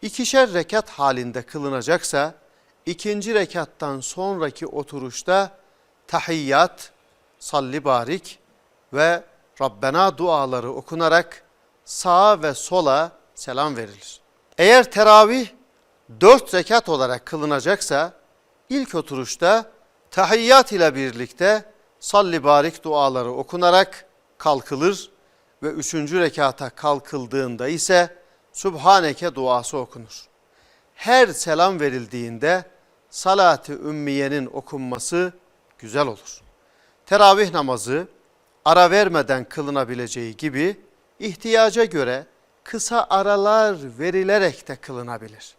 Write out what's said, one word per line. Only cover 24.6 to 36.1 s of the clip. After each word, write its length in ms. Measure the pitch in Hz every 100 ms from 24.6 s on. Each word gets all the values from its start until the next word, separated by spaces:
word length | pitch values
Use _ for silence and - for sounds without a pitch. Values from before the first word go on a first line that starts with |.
| - 135 165 196 - _ _ _ _ _
ve 40 | 143
üçüncü 520 | 151 147 165 147 180
rekata 500 | 170 - 139 127 131
kalkıldığında 1000 | - 151 143 - 147 120 135 127 117 123
ise 520 | 165 - 180 175 - _ _ _
Subhaneke 840 | - 196 165 147 196 160 135 175 139
duası 420 | 127 123 117 147
okunur. 500 | 123 - 113 - - _ _ _ _ _ _ _
Her 320 | - 254 240
selam 520 | 156 - 156 180 185
verildiğinde 840 | 147 127 117 123 120 117 143 185 180 _ _ _ _
salat-ı 640 | - 185 196 185 143 -
ümmiyenin 760 | 143 147 151 147 139 139 147 127
okunması 800 | 135 - 143 127 123 - 175 180 175 _ _ _ _
güzel 300 | 113 120
olur. 340 | 143